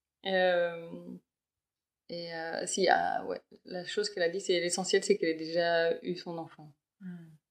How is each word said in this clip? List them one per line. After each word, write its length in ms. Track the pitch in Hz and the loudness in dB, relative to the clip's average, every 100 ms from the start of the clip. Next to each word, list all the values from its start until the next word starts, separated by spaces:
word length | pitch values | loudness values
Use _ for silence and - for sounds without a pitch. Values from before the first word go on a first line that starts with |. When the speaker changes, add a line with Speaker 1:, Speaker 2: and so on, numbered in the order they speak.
| _ _ 190 | _ _ 0
Speaker 1:
Euh, 840 | 185 185 175 175 170 165 175 175 185 _ _ _ _ _ _ _ _ - | 4 6 4 2 -2 -10 -14 -14 -16 _ _ _ _ _ _ _ _ -12
et, 260 | 170 170 | -10 -8
euh, 320 | 165 160 - - | -8 -6 -4 -4
si, 220 | 196 190 | 2 4
ah, 380 | 85 87 - - | 4 2 -2 -4
ouais, 160 | 87 _ - - | -8 _ -20 -12
la 180 | 180 180 | -10 -6
chose 240 | - 208 | -4 -4
qu'elle 140 | 185 | 0
a 60 | 170 | -2
dit, 100 | 190 | -2
c'est 200 | 190 175 | 0 0
l'essentiel, 420 | 175 180 185 196 | 0 -2 2 2
c'est 140 | 196 185 | 4 2
qu'elle 120 | 165 | 2
ait 40 | 160 | -2
déjà 680 | 160 170 170 170 165 - | -2 0 2 4 2 0
eu 120 | 170 175 | -4 -6
son 220 | 185 165 | -6 -10
enfant. 340 | 151 - 151 _ _ _ | -10 -16 -20 _ _ _
Speaker 2:
Hmm. 260 | 185 175 165 156 _ | -12 -12 -16 -20 _